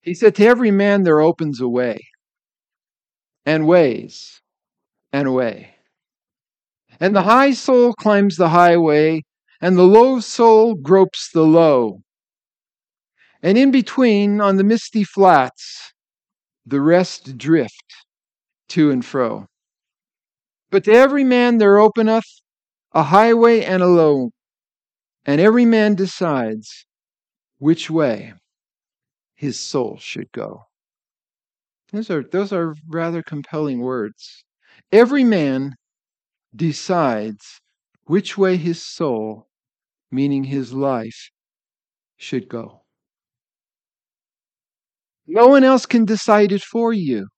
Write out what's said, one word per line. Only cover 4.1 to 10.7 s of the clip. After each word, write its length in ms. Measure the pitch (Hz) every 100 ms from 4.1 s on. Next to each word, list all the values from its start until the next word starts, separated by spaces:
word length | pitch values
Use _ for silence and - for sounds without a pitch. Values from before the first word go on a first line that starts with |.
| - - - _ _ _ _ _ _ _
and 160 | 139 139
a 40 |
way. 440 | 127 120 101 - _ _ _ _ _ _ _ _ _ _ _ _ _
And 160 | 180
the 100 | 202
high 280 | 185 240 277
soul 400 | 254 - 254 240
climbs 440 | 226 214 202 202 160
the 120 | 175
highway, 760 | 170 175 170 160 151 156 160 147 _ _ _
and 180 | 170 185
the 40 |
low 380 | 185 214 247 262
soul 540 | 214 - 233 220 226